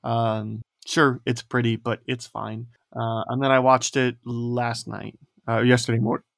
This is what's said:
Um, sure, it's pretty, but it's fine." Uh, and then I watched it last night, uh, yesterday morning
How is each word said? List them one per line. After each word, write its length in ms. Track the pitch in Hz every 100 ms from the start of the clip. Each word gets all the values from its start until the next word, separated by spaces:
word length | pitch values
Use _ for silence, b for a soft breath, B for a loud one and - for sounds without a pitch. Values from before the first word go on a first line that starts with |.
Um, 600 | 123 117 113 110 107 107 - _
sure, 380 | - - 143 123
it's 180 | - 117
pretty, 340 | - 123 120 113
but 240 | 120 110 -
it's 200 | 123 -
fine." 400 | 113 107 110 120 _ _
Uh, 280 | 117 113 113 -
and 140 | 127
then 100 | 135
I 80 | 131
watched 360 | 127 127 - 139
it 200 | 127 120
last 640 | 120 120 120 120 117 117 -
night, 280 | 104 104 - _ _ -
uh, 120 | 120
yesterday 400 | 123 123 - 117
morning 240 | 110 147 _